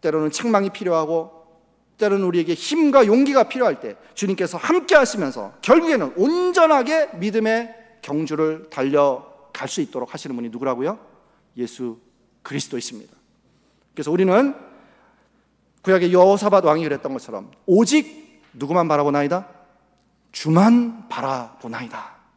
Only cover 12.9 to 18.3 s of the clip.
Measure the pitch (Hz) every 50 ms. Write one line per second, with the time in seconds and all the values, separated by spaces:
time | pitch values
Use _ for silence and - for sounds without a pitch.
12.9 | 127 107 - _ _ _ _ _ _ _ _ _ _ _ _ _ _ _ _ _
13.9 | _ - 147 147 160 180 190 185 180 220 277 285 277 - - - - - _ _
14.9 | _ _ _ _ _ _ _ _ _ _ _ _ _ _ _ _ _ _ _ 190
15.9 | 190 185 175 175 180 180 180 190 202 202 208 185 190 190 170 156 147 160 165 151
16.9 | 143 131 - 143 135 123 - - 110 98 101 - _ _ _ - 175 196 233 185
17.9 | 294 311 294 - - - - _